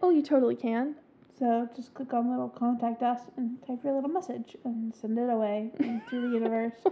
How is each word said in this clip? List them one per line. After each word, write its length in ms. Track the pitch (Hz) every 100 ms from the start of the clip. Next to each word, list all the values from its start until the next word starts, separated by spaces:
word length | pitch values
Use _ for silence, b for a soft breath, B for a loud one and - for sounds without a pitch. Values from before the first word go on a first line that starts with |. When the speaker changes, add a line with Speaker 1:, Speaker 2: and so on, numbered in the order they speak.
Speaker 1:
Oh, 80 | 359
you 100 | 320
totally 340 | 285 285 233 240
can. 380 | 233 226 277 294 - - - -
Speaker 2:
So 280 | 240 233 240 247
just 200 | 233 -
click 180 | 262
on 160 | 247 240
little 180 | 254 247
contact 520 | - 240 240 233 233
us 200 | 240 240 - -
and 200 | 233 254 -
type 180 | 247
your 100 | 277 269
little 140 | 277
message 440 | 359 359 240 226 - 254
and 280 | 233 226
send 240 | - 214 226
it 100 | 240
away 420 | 226 208 208 220 -
into 420 | 240 226 - 247
the 60 | 240
universe 460 | 233 226 226 226 - 392